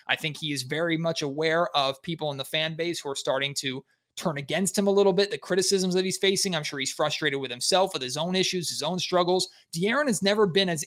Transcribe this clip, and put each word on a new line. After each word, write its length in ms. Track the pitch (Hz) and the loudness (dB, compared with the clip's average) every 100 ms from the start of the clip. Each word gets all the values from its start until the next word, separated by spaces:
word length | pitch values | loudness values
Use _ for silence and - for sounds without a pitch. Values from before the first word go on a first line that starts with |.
| - | -4
I 80 | 127 | -2
think 200 | 160 139 | -2 -6
he 160 | 156 | -4
is 120 | 143 | -4
very 340 | 127 151 170 160 | -4 -2 0 0
much 240 | 165 - | 0 -2
aware 460 | 147 143 160 165 175 147 | -4 -2 0 2 2 0
of 240 | 135 135 | 0 -4
people 300 | - 160 151 | -8 -6 -6
in 60 | 135 | -6
the 60 | |
fan 320 | 131 156 160 160 | -4 -2 -2 -4
base 240 | 170 160 | -4 -4
who 120 | 143 | -6
are 40 | 135 | -6
starting 380 | 156 135 139 139 | -2 0 0 -4
to 260 | 143 131 - _ _ - | -4 -6 -10 _ _ -6
turn 220 | 180 151 | -4 -4
against 380 | 139 156 190 - | -2 -2 0 2
him 100 | 202 | 4
a 40 | |
little 220 | 196 196 | 6 6
bit, 160 | 185 196 | 4 2
the 80 | 151 | -2
criticisms 560 | - 190 185 196 185 | -2 0 4 2 2
that 100 | 180 | 2
he's 140 | 190 180 | 0 2
facing. 380 | 196 190 196 160 | 2 2 0 -2
I'm 80 | |
sure 160 | 147 143 | -4 -4
he's 120 | 131 | -4
frustrated 480 | - 151 - 151 139 | 0 -2 0 -2 -2
with 120 | 131 | -4
himself, 420 | 123 - 185 147 | -4 0 2 2
with 80 | 147 | -2
his 160 | 127 139 | -6 -4
own 180 | 170 185 | -2 0
issues, 320 | 175 185 160 | 0 -2 -4
his 140 | 120 | -4
own 160 | 147 180 | -4 -4
struggles. 500 | - 180 180 185 180 - - | 2 2 4 2 0 -10 -10
De'Aaron 340 | 165 202 262 294 | -2 0 2 0
has 160 | 185 | 2
never 240 | 196 208 208 | 2 4 4
been 220 | 196 185 | 4 2
as 140 | 160 | 0